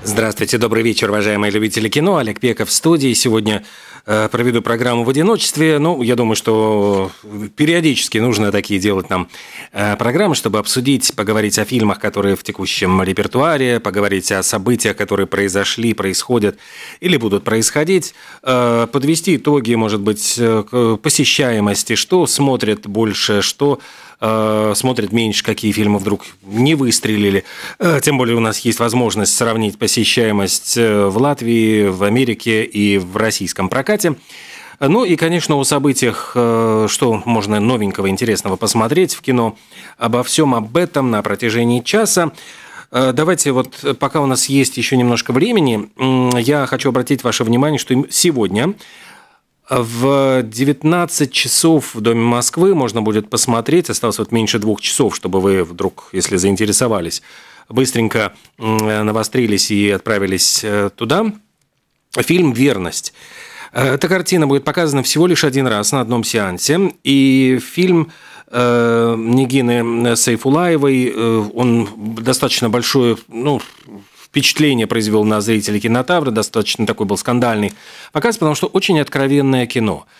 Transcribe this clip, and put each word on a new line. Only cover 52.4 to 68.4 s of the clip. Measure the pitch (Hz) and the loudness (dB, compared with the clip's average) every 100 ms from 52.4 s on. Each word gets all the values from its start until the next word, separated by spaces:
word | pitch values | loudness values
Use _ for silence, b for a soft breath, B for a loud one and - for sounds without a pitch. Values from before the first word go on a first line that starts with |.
| 120 - 185 | 0 2 2
можно | 185 123 110 | 4 2 0
будет | 107 107 104 | 0 0 0
посмотреть. | 120 - 117 113 165 - | -2 0 0 2 0 0
Осталось | 110 117 101 | -2 -2 -2
вот | 110 | -2
меньше | 117 107 113 | 0 0 0
двух | 104 104 | 0 -2
часов, | - - 120 | -2 0 0
чтобы | - 95 95 | 0 -2 0
вы | 95 95 85 | 2 2 0
вдруг, | 87 95 - - | -2 -6 -6 -10
если | 95 - 95 | -4 -2 0
заинтересовались, | 95 95 107 101 123 107 82 - B B B B B | 2 2 0 0 0 0 -4 -8 B B B B B
быстренько, | 113 131 120 110 117 104 b b _ | 0 0 0 0 0 -2 b b _
м, | 113 110 110 107 107 | -2 0 0 0 0
навострились | 110 107 131 117 98 - | -2 -2 0 0 0 0
и | 104 101 | 0 2
отправились, | 98 - 107 98 92 - - | 0 0 -2 0 0 0 0
э, | 107 104 101 - | -2 -2 -2 -4
туда. | 113 160 220 208 _ _ _ _ _ _ _ - | 0 0 0 -6 _ _ _ _ _ _ _ -6
Фильм | 113 175 165 | 0 2 2
«Верность». | 117 139 107 87 - - B B B B B B | 2 2 2 -4 -8 -10 B B B B B B
Э, | - 131 135 | -2 0 0
эта | 170 | 0
картина | 185 156 180 147 | 0 0 2 2
будет | 139 | 2
показана | 147 147 165 143 | 0 -2 0 0
всего | 123 147 180 | -2 2 2
лишь | 170 | 4
один | 156 131 131 | 2 0 0
раз | 107 107 | 0 0
на | 139 | -2
одном | 113 120 | 0 -2
сеансе. | 110 117 98 90 - 160 190 - | 0 -2 -2 -4 -2 0 0 -2
И | 131 139 135 131 131 127 | 0 4 4 4 4 2
фильм, | - - 185 175 160 B B B | -2 -2 2 2 0 B B B